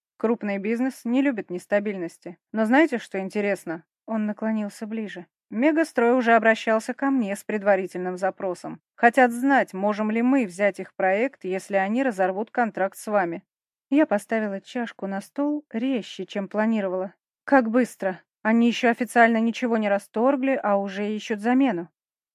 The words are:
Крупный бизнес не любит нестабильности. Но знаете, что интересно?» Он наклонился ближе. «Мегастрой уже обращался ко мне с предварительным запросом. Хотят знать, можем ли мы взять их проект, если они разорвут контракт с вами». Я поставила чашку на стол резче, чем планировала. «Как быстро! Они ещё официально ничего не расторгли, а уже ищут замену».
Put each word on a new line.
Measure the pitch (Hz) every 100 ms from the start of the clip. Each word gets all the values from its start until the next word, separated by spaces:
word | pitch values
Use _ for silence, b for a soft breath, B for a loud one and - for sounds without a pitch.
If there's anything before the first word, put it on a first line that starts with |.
| _ _
Крупный | 226 233 208 196
бизнес | 196 233 262 -
не | 233 247
любит | 277 220 -
нестабильности. | 180 - 208 208 196 170 - 175 175 _
Но | 220 220
знаете, | 262 320 233
что | - 196
интересно?» | 190 214 202 190 - 165 - _ -
Он | 220 214
наклонился | 208 220 220 208 - 208
ближе. | 226 208 180 175 _ _
«Мегастрой | 208 285 311 311 - 233
уже | 254 233
обращался | 233 220 220 - 220 220
ко | 247 277
мне | 269 202 202
с |
предварительным | - 214 196 190 185 180 180 180
запросом. | 190 190 196 175 165 170 _ _
Хотят | 233 247 247
знать, | 240 269 269 -
можем | 190 202 208 214
ли | 226
мы | 247 269 208
взять | 175 202 185
их | 185 -
проект, | 190 196 262 -
если | 185 185 - 196
они | 190 233
разорвут | 262 190 185 190 220
контракт | - 226 - 196 -
с | -
вами». | 208 175 170 - _ _ _ _
Я | 285 302
поставила | 208 - 226 214 196
чашку | - 247 233 - 196
на | 196
стол | - - 285 294 -
резче, | 226 262 254 190 - 190
чем | 208 190
планировала. | 208 220 220 190 185 180 - _ _
«Как | - 277 226
быстро! | 233 233 - 190 180 _ _
Они | 220 233 233
ещё | - 240
официально | 233 233 240 233 226
ничего | 233 220 247 226
не | 208
расторгли, | 202 - 220 247 277 269 262
а | 208 202
уже | 202 190 208
ищут | 214 - 208
замену». | 220 262 269 175 170 _ _ _ _